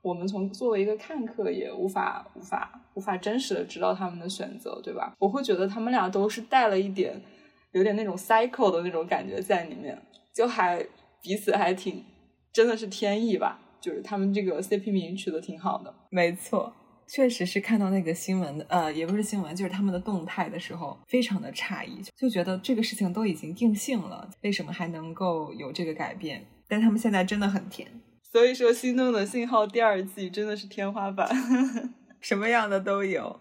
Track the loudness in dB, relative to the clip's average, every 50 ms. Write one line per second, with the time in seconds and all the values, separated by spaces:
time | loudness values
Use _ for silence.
0 | _ -2 -2 -2 -2 -4 -2 -2 -4 -4 -4 -2 0 2 2 2 2 2 0 -2
1 | -6 -8 -6 -6 -6 -6 -4 -2 -2 -2 -2 -2 -4 -6 -4 -2 -2 -2 0 0
2 | 0 0 -2 -4 -10 -14 -18 -20 -8 -6 -4 -4 -4 -8 -12 -20 -20 _ _ -8
3 | -4 -4 -4 -2 -2 0 0 0 0 0 -2 -2 -2 -6 -4 -2 0 0 0 0
4 | -2 -6 -6 -6 -8 -8 -8 -8 -8 -10 -10 -12 -12 -10 -12 -10 -10 -8 -6 -6
5 | -6 -8 -2 _ 0 2 2 0 0 0 2 2 2 -2 -2 -2 -2 0 2 2
6 | 2 2 2 2 2 2 0 -4 -4 2 4 6 6 6 4 2 0 0 0 -2
7 | -2 -2 -2 -10 -14 -18 -20 -20 -20 -20 _ _ _ _ 2 4 4 4 4 2
8 | 0 -2 -4 -6 2 4 4 4 4 2 2 4 4 4 4 4 0 0 -2 -2
9 | 0 0 -2 -2 -2 -4 -6 -6 0 0 0 0 0 -6 -10 -10 -10 -10 -10 -12
10 | -16 _ _ _ _ _ _ 0 0 2 2 2 2 2 2 0 -4 -8 -10 _
11 | _ _ _ _ -6 -4 -4 -2 0 0 2 2 2 2 0 0 -4 -8 -8 -8
12 | -14 -18 _ _ _ _ _ _ _ _ _ 4 4 4 4 -2 -4 -8 -6 -2
13 | 0 0 2 2 2 0 0 0 0 -2 -2 -4 -18 -20 _ _ -8 -8 -8 -8
14 | -8 -6 -2 0 0 2 2 2 0 0 -2 -2 -2 -2 -2 -2 0 0 0 0
15 | -2 -2 -8 -6 -6 -6 -6 -6 -8 -8 -12 -4 -4 -4 -4 -4 -8 -12 -20 _
16 | _ _ 0 2 2 2 0 -4 -6 -2 -2 -2 -2 -4 -10 -20 -20 _ _ _
17 | _ -8 0 2 2 2 2 0 -4 -2 -2 -4 0 2 2 2 2 2 2 0
18 | 0 0 -4 -4 -2 -2 -2 -2 -2 -4 -6 -8 -4 0 0 0 2 0 -2 -2
19 | -2 0 0 0 0 -2 -2 -4 -4 -6 -4 -4 -4 -4 -2 0 0 0 0 -2
20 | -2 -2 -4 -4 -4 -6 -2 2 2 2 2 0 -8 -8 -8 -8 -8 -8 -8 -12
21 | -4 _ 2 4 4 4 0 -2 -2 -4 -6 -6 -4 -4 -4 -6 -6 -10 -10 -12
22 | -14 -14 _ 0 0 2 2 2 0 0 -2 -2 0 0 2 2 2 0 0 0
23 | 0 0 2 0 0 0 0 -2 -6 -10 -2 4 4 4 4 4 0 -2 -2 -2
24 | -2 -6 -12 -12 -14 -16 -16 _ -2 -2 -2 -2 -4 -6 -6 -6 -6 -6 -6 -8
25 | -10 -10 -6 -2 0 0 0 0 -2 -6 -8 -10 -10 -8 -4 -4 -4 -4 -2 -4
26 | -6 -6 -6 -8 -8 -8 -8 -10 -14 -18 -20 _ _ _ 2 6 6 6 6 6
27 | 2 4 4 4 4 2 2 2 2 2 2 0 -4 -6 -12 -14 -16 -16 -18 -20
28 | _ _ _ _ _ 2 6 6 8 8 6 6 4 4 4 4 2 2 2 4
29 | 4 4 4 2 0 0 0 -2 -2 4 4 4 4 4 2 4 4 4 4 2
30 | -2 -6 -6 -8 -8 -6 -4 -4 -4 -4 -4 -6 -8 -10 -6 -4 -4 -4 -4 -4
31 | -4 -4 0 0 0 2 2 0 2 4 4 4 4 2 0 -4 -6 -6 -10 _
32 | -20 _ -20 _ -4 -2 -2 0 2 2 4 4 4 2 0 0 2 0 0 0
33 | 0 -2 -2 -4 -4 -6 -12 -12